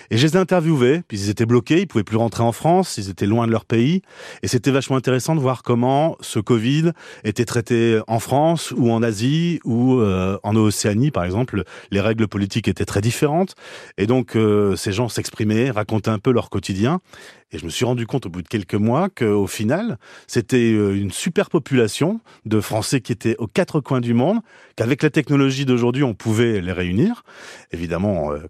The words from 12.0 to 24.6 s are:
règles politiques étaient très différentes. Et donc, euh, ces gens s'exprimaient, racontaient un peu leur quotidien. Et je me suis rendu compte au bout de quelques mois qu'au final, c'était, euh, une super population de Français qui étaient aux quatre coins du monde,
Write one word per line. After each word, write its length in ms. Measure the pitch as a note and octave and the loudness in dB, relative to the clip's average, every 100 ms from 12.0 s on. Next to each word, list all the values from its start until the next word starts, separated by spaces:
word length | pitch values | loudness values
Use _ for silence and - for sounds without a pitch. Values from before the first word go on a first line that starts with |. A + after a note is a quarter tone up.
règles 280 | G2+ A2 G#2+ | 0 0 0
politiques 380 | G2+ G2 A2+ G2+ | -2 -2 -2 -2
étaient 200 | F#2 F#2+ | -2 -2
très 160 | G2+ | 0
différentes. 540 | A2 - D3 D#3+ F#3+ - - - - - | 0 0 0 2 -2 -6 -20 -20 -12 -4
Et 80 | G#2 | 0
donc, 300 | B2+ A#2 A2+ | 2 2 2
euh, 380 | A2 G#2 G2+ | 4 4 2
ces 180 | F#2 G#2+ | 0 -2
gens 180 | G2 A#2+ | -2 -2
s'exprimaient, 600 | - - - G#2+ G#2+ C3+ | -4 -8 -4 0 2 0
racontaient 380 | G#2+ G#2 A2 A2+ | -2 -2 -2 0
un 100 | A2 | 0
peu 120 | C3+ | 2
leur 180 | A#2 - | 0 0
quotidien. 520 | G2+ - F#2+ A#2 F3+ _ - - - _ | -6 -4 0 0 0 _ -20 -20 -20 _
Et 60 | - | -12
je 60 | |
me 60 | E3 | -8
suis 140 | - | -4
rendu 220 | A#2+ B2 A#2 | -2 -2 -4
compte 200 | C#3 G2 | -6 -6
au 20 | |
bout 140 | E2+ | -10
de 60 | F2 | -6
quelques 260 | A2 G2 | -6 -4
mois 340 | G#2+ G#2+ C3 F#3+ | 0 2 2 0
qu'au 380 | - A2 G#2 F#2+ | 0 0 2 0
final, 520 | - G#2+ E3 A#3 A#2+ - - - | -2 -2 -2 -4 -8 -14 -20 -4
c'était, 460 | B2 A2+ B2+ A#2 | -4 0 2 4
euh, 240 | A2 G2+ G2 | 2 2 0
une 160 | G2+ | -4
super 360 | - F#3+ G#3 G3 | -4 -2 -2 0
population 720 | E3+ - B2+ G#2+ - D#3 A3+ _ - | -2 0 2 2 0 -2 -2 _ -14
de 160 | - G#2+ | -2 -2
Français 400 | - G#2+ - C3+ | 0 -4 -2 -2
qui 120 | - | -2
étaient 240 | A2+ A2+ A2 | -4 -2 -2
aux 100 | G#2+ | -2
quatre 340 | - F3+ D#3 | -2 0 -2
coins 200 | - C3 | -2 -2
du 140 | A#2+ | 2
monde, 260 | A#2 C#3+ A3+ - - | 2 2 0 -4 -20